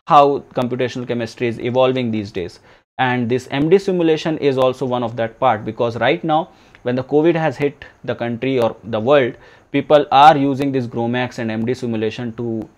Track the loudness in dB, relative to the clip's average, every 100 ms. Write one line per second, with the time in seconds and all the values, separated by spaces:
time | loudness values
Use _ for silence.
0 | 4 6 6 2 -4 -4 -4 -2 -4 -4
1 | -6 -6 -6 -4 -4 -4 -2 2 2 2
2 | -2 -4 -4 -8 -8 -12 _ _ _ -4
3 | -2 0 0 -2 -2 -2 2 2 2 0
4 | 2 0 -2 -2 0 2 0 0 -4 -2
5 | -4 -4 -6 -2 0 0 -4 -4 -4 0
6 | 0 0 0 -2 -2 _ _ -10 -4 -4
7 | 0 2 2 2 -2 -2 -4 -4 -14 _
8 | -10 -6 -6 -4 -2 0 0 -2 -8 -4
9 | 2 2 2 -4 -16 -20 _ -4 2 2
10 | 4 6 8 6 2 0 -2 -2 -4 -4
11 | -4 -4 -4 -6 -6 -4 -4 -4 -4 -4
12 | -4 -4 -8 -8 -6 -6 -8